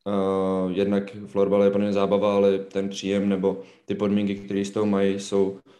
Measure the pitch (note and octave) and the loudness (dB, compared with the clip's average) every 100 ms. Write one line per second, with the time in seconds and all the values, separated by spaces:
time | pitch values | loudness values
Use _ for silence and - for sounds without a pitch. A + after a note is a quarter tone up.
0 | - G2+ F#2+ F#2+ F#2+ F#2+ F#2 F2+ G2 G2+ | -6 -2 0 0 0 0 -2 0 0 0
1 | G2 G#2 G2+ G2+ G2 G2+ G2+ G2+ G#2 G2 | -2 -10 -8 -2 2 4 4 4 0 0
2 | G2 G2 G#2 G2+ G2 G2 G2 G2 G2 G2 | 2 2 2 4 4 2 -2 -6 -4 -6
3 | G2 G2+ G2+ G2 G2 F#2+ - - - G2+ | -2 0 0 0 0 -2 -8 -20 -8 -4
4 | G#2 G2+ G2+ G2 - G2 G2+ G#2+ G#2+ G2 | 0 0 0 -4 -4 -4 -2 -2 0 2
5 | G2 G2 G2+ G2 F#2+ G2 - - | 2 0 -2 0 0 -2 -14 -20